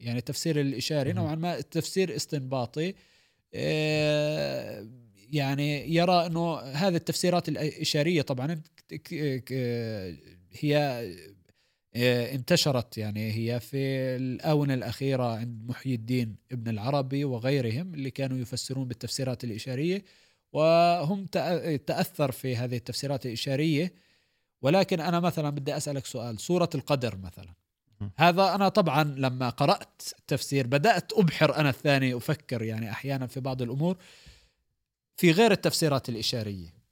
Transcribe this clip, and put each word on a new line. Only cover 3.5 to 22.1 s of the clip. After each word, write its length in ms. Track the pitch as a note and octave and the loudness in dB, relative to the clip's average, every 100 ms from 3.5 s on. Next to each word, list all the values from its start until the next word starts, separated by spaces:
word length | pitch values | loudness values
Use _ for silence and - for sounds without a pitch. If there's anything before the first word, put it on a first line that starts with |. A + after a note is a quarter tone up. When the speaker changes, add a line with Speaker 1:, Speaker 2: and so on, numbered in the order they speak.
Speaker 1:
آه، 1300 | - D3+ D#3 D#3 D3+ D3+ D3+ D3+ D#3 C#3+ C3 G#2+ G#2 A2 B2 A#2 _ A#2 | -4 -2 0 0 2 2 2 0 0 -2 -4 -8 -12 -14 -18 -20 _ -4
يعني 600 | D3 C3+ C#3 C#3+ C#3+ B2+ | -2 0 0 0 -2 0
يرى 320 | E3 F3+ F3+ E3+ | 2 4 4 4
أنه 300 | E3 E3+ D3 | 0 0 -2
هذه 380 | C3 C#3+ G3 E3 | -6 0 2 2
التفسيرات 520 | - D#3 F3+ F3 E3 | 0 0 2 2 0
الإشارية 720 | B2+ D3+ - D#3 D#3 D3 E3+ | -2 -4 -4 -2 0 2 2
طبعًا 400 | - B2+ C#3 E3 - _ - | 0 -2 -4 -6 -10 _ -14
ك-، 560 | D#3 - E3 D3 C3 | -14 -10 -4 -2 -2
ك-، 80 | B2 C3 B2 A#2+ A2+ G#2+ F#2 D#2 - - _ | -4 -2 -2 -2 -4 -6 -8 -10 -16 -20 _
هي، 220 | - D3+ D3 C#3+ A#2+ A2 E2+ D#2+ - _ _ _ _ _ | -4 2 2 2 -2 -8 -12 -18 -20 _ _ _ _ _
آه، 400 | A2+ B2 B2 A#2+ | 2 4 4 0
انتشرت، 640 | C#3 B2 F3 D3+ B2+ A2 - | -4 2 2 4 0 -2 -6
يعني، 340 | G#2+ G#2 A2 | -4 -4 -2
هي 280 | A2 A2+ A#2+ | -2 -2 -4
في 160 | - C#3 C3+ C3+ C3 B2+ | -4 -4 -2 -2 -2 -2
الآونة 580 | C3 B2 D#3+ D3+ C#3 | -4 -2 2 2 2
الأخيرة 600 | C3 A#2 - C#3 C3 B2 A2 | 0 -2 -4 -2 0 0 -2
عند 260 | A#2+ A2+ A#2 | -6 -8 -8
محي 260 | A#2 C3 | -6 -4
الدين 420 | B2 A2 B2+ A#2 G2 - | -4 0 -2 -2 -6 -10
ابن 180 | B2+ A2+ | -8 -4
العربي 540 | A2 A2+ C#3+ C3 C#3 | -4 -2 -2 0 -2
وغيرهم 680 | C#3+ A#2+ B2+ C#3+ A#2 A2+ F#3 | -2 -2 0 0 0 -2 -6
اللي 160 | D#3 C3+ | -8 -8
كانوا 280 | - C3+ C3 | -4 -4 -4
يفسرون 500 | A#2+ B2 - C3 B2+ | -6 -6 -6 -6 -6
بالتفسيرات 560 | A#2+ A#2+ - B2+ B2 | -8 -8 -4 -4 -4
الإشارية، 600 | A#2+ A2 - B2+ E3 G3 - _ _ _ _ | -8 -8 -6 -4 -2 -4 -8 _ _ _ _
وهم 760 | D3 D#3+ E3+ E3+ F3 D3 G3 F#3 | 2 6 6 6 4 0 -4 -4
تأ-، 520 | F#3 C#3+ E3+ E3+ C#3+ - | -2 0 0 0 -2 -2
تأثر 460 | D3+ F3 | -2 -2